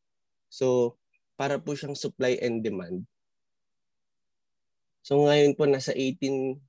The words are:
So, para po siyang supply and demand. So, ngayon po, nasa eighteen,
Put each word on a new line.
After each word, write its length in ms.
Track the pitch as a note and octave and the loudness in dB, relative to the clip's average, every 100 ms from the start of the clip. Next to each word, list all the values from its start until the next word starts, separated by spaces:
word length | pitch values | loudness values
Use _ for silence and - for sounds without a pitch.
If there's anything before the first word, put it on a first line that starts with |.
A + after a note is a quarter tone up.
| _ _ _ _ _ | _ _ _ _ _
So, 500 | - C3 B2 A#2+ - _ _ _ | -4 0 2 0 -4 _ _ _
para 240 | - C#3 C#3 | -8 -4 -4
po 160 | - | -4
siyang 200 | C#3+ C#3+ C#3+ | -8 -8 -8
supply 420 | C#3+ - B2+ B2 | -8 -2 -2 0
and 240 | B2 A2+ | -2 -2
demand. 440 | A2 G2 F2 F#2 A2 _ _ _ _ _ _ _ _ _ _ _ _ _ _ _ _ _ _ _ | -4 -6 -8 -10 -10 _ _ _ _ _ _ _ _ _ _ _ _ _ _ _ _ _ _ _
So, 220 | - C#3+ | -2 2
ngayon 320 | D3 D3 D3 C#3 | 4 6 4 4
po, 100 | D3 | 2
nasa 280 | C3+ - | 2 0
eighteen, 640 | - C3 - C3+ C3+ C3 C#3 | -2 -4 -4 -4 -2 -4 -6